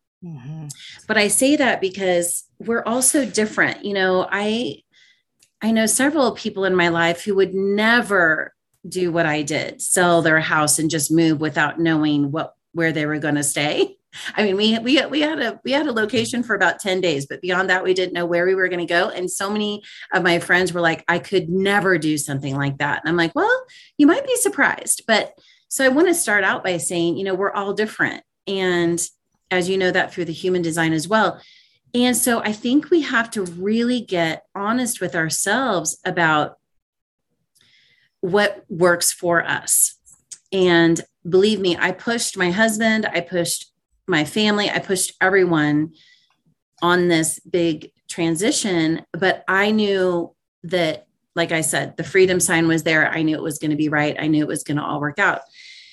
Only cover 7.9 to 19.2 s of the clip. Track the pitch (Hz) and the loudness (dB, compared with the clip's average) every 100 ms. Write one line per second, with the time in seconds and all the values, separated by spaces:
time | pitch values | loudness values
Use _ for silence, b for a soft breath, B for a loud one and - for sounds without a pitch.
7.9 | 240 180 196 165 151 - _ _ _ 180 | 2 2 2 2 0 -4 _ _ _ -8
8.9 | 180 180 165 160 151 147 151 - - - | -4 0 0 0 0 -2 -4 -4 -8 -2
9.9 | - 175 170 160 156 160 160 151 - 156 | 2 4 4 4 2 2 0 2 0 0
10.9 | 160 147 160 165 147 156 160 147 160 165 | -2 0 2 4 2 -2 0 -2 0 0
11.9 | 160 151 147 143 156 - _ _ 165 165 | 2 2 2 0 -2 -8 _ _ -2 -2
12.9 | 156 151 151 151 147 143 160 147 - 392 | 0 -2 -2 -2 -2 -2 -2 -2 0 -2
13.9 | - _ B B - 208 190 214 220 233 | -4 _ B B -2 0 2 2 0 2
14.9 | 269 - 285 302 311 233 202 240 277 302 | 0 0 -2 -2 -2 -6 -6 -4 -2 0
15.9 | 220 214 220 233 240 233 202 180 - 202 | -2 0 -2 -2 -4 -2 0 0 0 -2
16.9 | 185 180 143 143 139 180 185 190 185 185 | 0 0 -2 -4 -8 -2 0 2 0 2
17.9 | 185 180 175 170 170 180 190 185 175 170 | 0 0 -2 0 2 2 2 0 -2 0
18.9 | 175 214 - | 0 0 -4